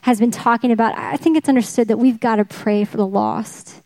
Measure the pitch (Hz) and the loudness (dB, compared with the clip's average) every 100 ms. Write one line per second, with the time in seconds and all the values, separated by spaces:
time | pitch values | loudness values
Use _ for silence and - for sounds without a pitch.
0 | 254 220 233 - 240 233 247 226 226 - | -2 2 0 0 0 0 2 2 0 -2
1 | - 285 339 311 285 254 - - 226 220 | -6 -2 2 2 2 0 0 0 0 2
2 | 254 226 233 214 202 - 214 208 208 220 | 2 2 0 0 -2 -4 -2 0 -2 -2
3 | 196 196 214 - 214 - - - | -2 0 -2 -4 -8 -14 -20 -20